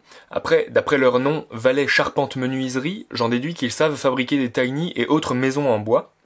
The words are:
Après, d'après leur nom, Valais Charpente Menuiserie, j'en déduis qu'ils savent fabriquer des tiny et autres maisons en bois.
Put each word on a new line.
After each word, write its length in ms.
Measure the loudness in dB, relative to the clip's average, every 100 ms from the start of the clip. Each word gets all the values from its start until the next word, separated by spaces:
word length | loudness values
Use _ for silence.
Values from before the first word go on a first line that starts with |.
| -12 -20 -8
Après, 360 | -6 2 2 2
d'après 300 | 0 2 4
leur 220 | 4 4
nom, 260 | 2 -2 -6
Valais 380 | -2 0 2 2
Charpente 480 | 2 0 0 -4 -2
Menuiserie, 680 | -4 -2 -4 -4 -4 -6 -8
j'en 200 | -2 0
déduis 240 | 0 -2
qu'ils 180 | -4 -4
savent 240 | 0 0 2
fabriquer 400 | -2 0 0 0
des 160 | 0
tiny 400 | 0 -2 -2 -4
et 120 | -2 0
autres 260 | 0 0
maisons 380 | 0 0 0 0
en 80 | 0
bois. 340 | 2 0 0 _